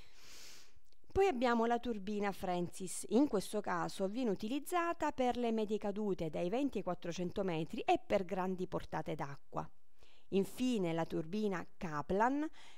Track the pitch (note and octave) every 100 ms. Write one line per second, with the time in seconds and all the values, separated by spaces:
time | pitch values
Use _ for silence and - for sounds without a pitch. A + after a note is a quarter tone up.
0 | - - - - - - - - - -
1 | - F#4+ G4 B3+ B3 A#3 A3+ A#3+ B3 G#3+
2 | F#3+ G#3 G3+ F#3+ F#3 F3+ F3 - F#3 -
3 | - G#3 D4 G3+ - G#3+ G3+ F3+ E3 -
4 | F#3+ A3 B3 F#3 A3 C#4+ C#4+ F4 E4+ E4+
5 | D4+ D4 B3 A#3+ A#3 A3 G#3 G#3 G3+ G3
6 | G#3 F#3 D#3+ E3+ F3 A#3 C#4+ G#3+ F3+ F3
7 | F3 E3 F3+ G#3 F#3+ D#3+ E3 A3 - F4
8 | - G3 F3 F#3+ F#3 F#3 F3+ D#3+ - D#3+
9 | D#3 D#3+ C#3 C#3+ - D#3 D#3 - - -
10 | - - - F#3 F#3+ - B3+ A#3 F3 E3
11 | E3 E3+ D#3+ G#3 G#3+ F3 F3+ - F3 D3
12 | C#3+ F#3+ A#3 C#4+ D#4 - -